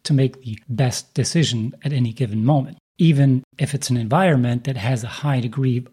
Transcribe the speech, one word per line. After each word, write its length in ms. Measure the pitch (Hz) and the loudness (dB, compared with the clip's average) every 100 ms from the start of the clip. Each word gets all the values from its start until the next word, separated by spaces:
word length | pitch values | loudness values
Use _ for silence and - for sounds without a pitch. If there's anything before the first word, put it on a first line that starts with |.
to 100 | - | 0
make 280 | 139 131 - | 2 2 -2
the 180 | 113 107 - | -12 -12 -6
best 460 | 113 127 - - | -2 -2 -2 -6
decision 600 | - 117 170 135 117 117 - 139 | -4 0 0 0 0 -4 -6 -4
at 80 | |
any 180 | 143 120 | 0 0
given 320 | 110 117 107 | -2 -4 0
moment, 340 | 120 147 135 - _ - | 2 2 0 -10 _ 0
even 440 | 165 139 135 131 - - | 2 4 4 2 -2 -6
if 160 | 143 | -4
it's 160 | 139 - | -4 -2
an 60 | 123 | -2
environment 720 | 110 151 190 139 120 120 131 | 0 2 4 2 2 -2 -4
that 100 | 123 | -4
has 260 | 110 127 | -2 -2
a 220 | 113 - | -4 -6
high 160 | 147 131 | -2 -2
degree 460 | 117 123 131 123 123 | -2 -2 0 -2 -4